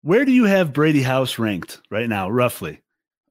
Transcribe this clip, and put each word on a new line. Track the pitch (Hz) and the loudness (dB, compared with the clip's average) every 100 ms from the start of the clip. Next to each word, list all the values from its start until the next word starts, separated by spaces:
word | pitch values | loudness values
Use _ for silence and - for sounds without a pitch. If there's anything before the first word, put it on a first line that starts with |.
where | 143 208 277 | 0 2 4
do | |
you | 254 220 | 4 4
have | 196 170 | 4 0
Brady | 135 156 147 | 0 2 2
House | 127 131 127 - | 0 0 -2 -4
ranked | 113 92 - - - | -4 -4 -8 -16 -10
right | 101 117 | -6 -4
now, | 104 95 | -4 -2
roughly? | 120 123 - 85 76 _ _ _ _ _ | 0 0 -2 -12 -14 _ _ _ _ _